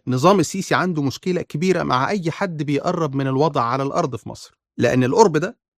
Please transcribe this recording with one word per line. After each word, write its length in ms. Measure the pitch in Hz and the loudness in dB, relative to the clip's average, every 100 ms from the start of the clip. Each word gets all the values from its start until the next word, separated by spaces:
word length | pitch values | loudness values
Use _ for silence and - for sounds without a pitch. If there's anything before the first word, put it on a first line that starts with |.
| - | -4
نظام 340 | 127 160 202 | 2 4 4
السيسي 340 | 151 196 - | 2 -4 -2
عنده 280 | 139 180 156 | 0 0 0
مشكلة 400 | 139 - 185 180 | -2 -4 -4 -4
كبيرة 400 | - 147 185 170 | -4 -2 0 0
مع 280 | 143 127 135 | 0 0 0
أي 200 | 208 165 | -2 -4
حد 320 | - 202 156 | -4 -6 -4
بيقرب 520 | 147 139 - 175 156 | -4 -2 -2 -2 -2
من 120 | 135 135 | -2 -2
الوضع 360 | 131 160 143 | 0 0 0
على 200 | 117 131 | -2 -2
الأرض 340 | 139 - 156 120 | -2 -2 -4 -6
في 120 | - | -12
مصر، 300 | 113 - _ _ - | -16 -18 _ _ 0
لأن 260 | 120 127 | 2 2
القرب 320 | 127 190 214 151 | 4 6 6 4
ده 300 | 180 - _ | -4 -8 _